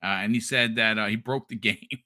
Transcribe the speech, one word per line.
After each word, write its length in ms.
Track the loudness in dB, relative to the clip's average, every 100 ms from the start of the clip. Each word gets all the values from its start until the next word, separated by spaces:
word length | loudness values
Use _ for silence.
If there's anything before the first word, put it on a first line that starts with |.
uh, 160 | -2 0
and 140 | 0 0
he 40 |
said 360 | 2 2 2 2
that, 240 | 2 2
uh, 80 | 0
he 80 | -2
broke 320 | -2 -4 -6
the 60 | -2
<laughs> 120 | 0
game. 340 | 0 -4 -14